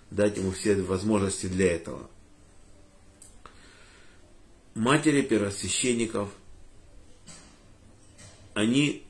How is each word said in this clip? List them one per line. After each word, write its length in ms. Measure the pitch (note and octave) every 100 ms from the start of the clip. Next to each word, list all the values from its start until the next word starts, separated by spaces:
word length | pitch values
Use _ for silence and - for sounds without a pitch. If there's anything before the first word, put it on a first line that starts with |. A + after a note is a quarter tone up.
| -
дать 260 | F#2+ G#2 G#2
ему 160 | F#2+
все 240 | F2+ G#2+ G2
возможности 640 | F#2 F#2 G#2+ G#2 F#2+ - F#2
для 260 | F#2 F#2
этого. 380 | E2 - C2+ - - - - - - - - - - - - - - - - - - - - - - - - - - -
Матери 480 | A2 A#2 D3+ D3+ C#3+
первосвященников, 1040 | - G#2+ G2+ - F#2+ - B2+ A#2 A2 G#2 G2+ - - - - - - - - - - - - - - - - - - - - - -
они 500 | G2+ A2 C3+ D3 -